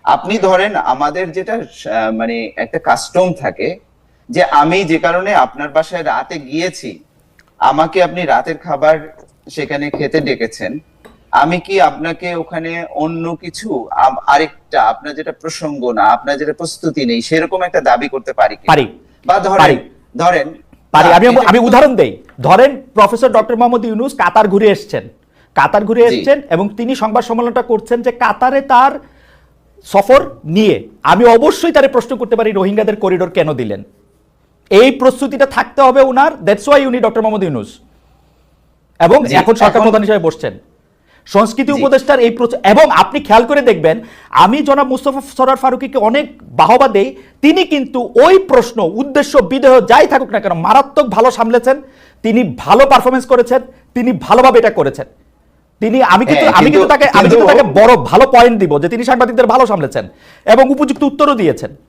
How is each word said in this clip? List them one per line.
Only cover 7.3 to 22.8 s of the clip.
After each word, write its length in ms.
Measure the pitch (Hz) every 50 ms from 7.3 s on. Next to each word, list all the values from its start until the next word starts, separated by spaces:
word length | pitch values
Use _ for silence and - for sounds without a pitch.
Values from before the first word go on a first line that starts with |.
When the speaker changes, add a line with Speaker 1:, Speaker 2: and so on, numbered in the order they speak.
| _ _ _ _ _ _
Speaker 1:
আমাকে 440 | - - - 151 160 165 - 185
আপনি 200 | 175 156 - 180
রাতের 360 | 175 143 127 - - 160 160 147
খাবার 580 | - 160 151 135 143 151 160 156 147 160 - _ - _ _ _ _ -
সেখানে 400 | - 156 143 - 151 139 147 147
খেতে 300 | - - 151 135 - 156
ডেকেছেন, 580 | 139 147 127 - 113 110 - - - 92 123 156 _ _ _ _ _ - _ _ _ _
আমি 300 | - 135 143 160 175 180
কি 200 | 175 - 196 196
আপনাকে 540 | 170 151 - 147 156 170 170 170 180 175 175
ওখানে 500 | 165 160 - 175 160 165 165 170 170 170
অন্য 500 | - - - 151 160 165 165 165 165 170
কিছু, 540 | - - 165 - - 214 220 156 127 110 -
আম-, 300 | - - - - - - -
আরেকটা 560 | - 143 147 160 151 - _ _ _ - 143
আপনার 320 | - 196 - - - 151 143
যেটা 180 | 151 151 156
প্রসঙ্গ 580 | - _ - 160 160 - 170 151 147 135 120 123
না, 120 | 117 107
আপনার 360 | 101 107 135 131 - 139 143 139
যেটা 140 | 151 147
প্রস্তুতি 520 | 147 _ 165 156 - - - 160 143 151 135
নেই, 180 | 117 117 -
সেরকম 400 | - - 160 160 165 - 185 185
একটা 180 | 180 180 180 175
দাবি 280 | 131 139 120 120 127 123
করতে 240 | - 135 117 135
পারি 240 | 131 - 113 104 107
কি? 100 | - _
Speaker 2:
পারি। 320 | - 160 147 127 - - - _ _ _ _ _
Speaker 1:
বা 120 | - 185 196
ধরেন, 200 | 185 196 190 190
Speaker 2:
পারি। 200 | 156 151 131 123 - - _ _ _ _ _
Speaker 1:
ধরেন 320 | 123 170 180 180 156 135 156 165 - _ _ _ _ _ _
Speaker 2:
পারি। 180 | - 151 156 170
Speaker 1:
না, 80 | 170
Speaker 2:
আমি, 100 | 175 214
Speaker 1:
এটা 140 | 247 240 262
Speaker 2:
আমি 180 | 240 180 196 247
Speaker 1:
একটু 40 |
Speaker 2:
উদাহরণ 340 | 233 240 208 247 294 277 254
দেই। 200 | 180 147 110 85 - _ _ _ -
ধরেন 420 | 123 147 180 208 262 285 277 -